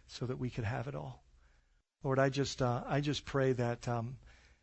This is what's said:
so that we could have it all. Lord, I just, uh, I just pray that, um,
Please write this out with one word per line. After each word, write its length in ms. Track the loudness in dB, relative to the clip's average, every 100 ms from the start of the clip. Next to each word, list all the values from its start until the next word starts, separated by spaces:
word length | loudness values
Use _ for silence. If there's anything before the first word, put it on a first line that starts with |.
| -20
so 160 | -8 -6
that 140 | -4
we 100 | -4
could 140 | -4
have 240 | -4 -4 -6
it 80 | -8
all. 280 | -10 -12 _ -20 _ _ _ _ _ _
Lord, 160 | 2 4
I 100 | 4
just, 320 | 4 -2 0
uh, 220 | 0 0 0
I 120 | 0
just 260 | 2 -2 -2
pray 280 | 2 4
that, 340 | 4 0 0 -2
um, 300 | -4 -4 -10 -16 -20 -20 _